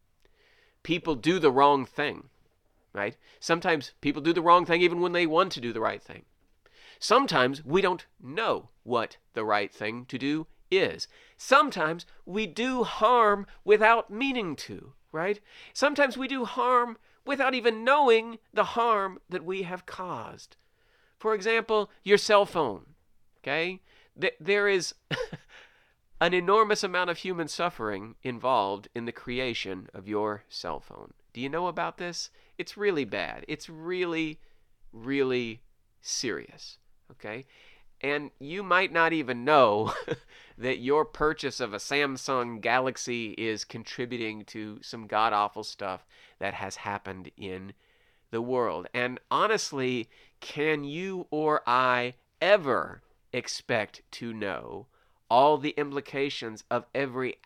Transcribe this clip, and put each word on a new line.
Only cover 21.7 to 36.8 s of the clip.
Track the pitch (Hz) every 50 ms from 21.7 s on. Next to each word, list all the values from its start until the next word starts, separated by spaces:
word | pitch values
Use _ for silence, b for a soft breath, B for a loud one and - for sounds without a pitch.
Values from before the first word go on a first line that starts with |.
| 220 214 196 b b b
your | - 190 202 196
cell | - - 208 202 202
phone, | - - 170 151 117 98 - - - - _ _ _ _ _ _ _ _ _
okay? | - 131 143 160 170 180 185 185 b b b b b b _ 143
Th-, | 165 185 - -
there | 156 185 202 208 202 202
is | 196 185 156 - - _ _ -
<laughs> | - - 466 - - - _ _ - - - - _ _ _ _ _ _ _ _ - -
an | 165 175 180
enormous | 180 175 180 202 220 220 202 208 -
amount | 214 185 180 180 180 175
of | 170 -
human | - 185 185 170 160 143
suffering | - - 170 175 - - 110 107 101 95 104 113 117 _
involved | - 131 123 113 110 127 131 113 98 98 101 101 107 - -
in | 123 117
the | 117
creation | - - - 127 120 127 131 123 113 - - 95 92 92 - -
of | - 98 92 104
your | 104 104 107 107 104 101 - -
cell | - - - 87 76 67
phone. | - - 50 50 50 - - _ _ _
Do | - 117
you | 127 135
know | 151 170 180
about | 175 165 175 165 170 - -
this? | 180 175 170 - - - b b b b b -
It's | 175 - -
really | 202 208 202 180 147 131
bad. | 98 104 98 85 - 57 60 67 -
It's | 151 151 - -
really, | 160 156 160 175 185 180 175 170 165 160 160 156 151 - - - - _ _ _ _ _ - -
really | - 113 113 131 139 139 135 131 127 123 120 113 110 - - _ _ _ _ _ _ _
serious, | - - - - - 117 92 69 55 - - - - - - -